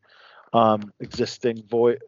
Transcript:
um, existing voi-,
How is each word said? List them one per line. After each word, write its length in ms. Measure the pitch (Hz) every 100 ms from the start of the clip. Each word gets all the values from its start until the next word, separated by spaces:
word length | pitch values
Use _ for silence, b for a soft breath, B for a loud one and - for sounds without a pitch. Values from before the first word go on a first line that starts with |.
| b b b b b
um, 400 | 117 113 107 104 -
existing 640 | 123 - 117 - 123 113 107
voi-, 280 | 117 120 113